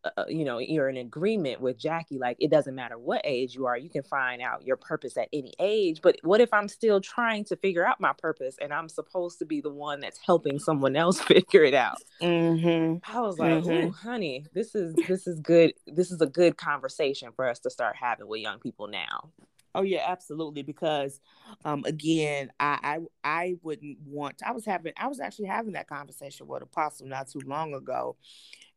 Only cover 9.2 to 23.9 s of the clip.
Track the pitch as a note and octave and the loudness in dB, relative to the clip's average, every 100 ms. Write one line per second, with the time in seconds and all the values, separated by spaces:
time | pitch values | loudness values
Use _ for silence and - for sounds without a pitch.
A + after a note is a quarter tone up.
9.2 | F3 - D#3+ D3+ D3 C#3+ D3 C#3+ A2+ - | -6 -6 -4 -4 -4 -8 -6 -6 -8 -6
10.2 | - E3+ D#3 C#3+ - D3+ C3+ C#3 E3+ F#3+ | 2 4 4 -2 0 2 2 4 4 2
11.2 | - A#3+ F#3 - D3 C3+ A#2 - - _ | 6 6 8 8 8 6 2 -2 -14 _
12.2 | F3 E3+ E3 E3 E3+ E3 D#3+ E3+ - A#3 | 2 4 4 4 4 4 2 -2 -4 -4
13.2 | A3+ F3 E3 D#3+ E3+ E3 E3 - A3 A#3+ | -4 0 2 2 2 0 0 -4 -8 -4
14.2 | E3+ C3 D3+ F3+ A3+ A3 E3 D#3+ E3 F#3 | -4 -6 -8 -6 -4 -4 -2 -2 0 -2
15.2 | - D#3+ D3+ E3+ E3 - - D3+ F3+ F3 | -4 -8 6 8 8 4 -6 -2 -2 0
16.2 | D3+ D3+ F3 D3 E3 C#3+ C3 - C#3+ C#3 | 0 4 4 4 -4 -4 -6 -2 -2 -2
17.2 | A#2+ - C3 A#2+ - - A#2 - B2 A2+ | -8 -4 -2 -2 -6 -2 -4 -2 -4 -4
18.2 | G#2 A2 G#2+ G2 B2+ - G#2 G2+ C#2+ - | -6 -8 -6 -8 -10 -10 -10 -8 -8 -10
19.2 | D#3 _ _ _ _ - F#3+ E3+ - F3+ | -12 _ _ _ _ -2 0 0 -2 -4
20.2 | - D3+ D#3 D3 C#3+ C#3+ D#3 D3+ C#3 C#3 | -8 -8 -6 -8 -10 -4 -2 0 -4 -8
21.2 | _ _ - G#3+ D3+ C#3+ - D#3 D3+ D#3+ | _ _ -20 -12 -6 -4 -4 -4 0 2
22.2 | D3+ C#3+ C3+ _ C#3+ C#3 C#3+ D#3 E3 _ | 0 -2 -6 _ -2 0 -4 -6 -8 _
23.2 | D3 D#3+ F3+ F3+ D#3+ D3+ D3 | -4 -2 -2 -6 -8 -10 -10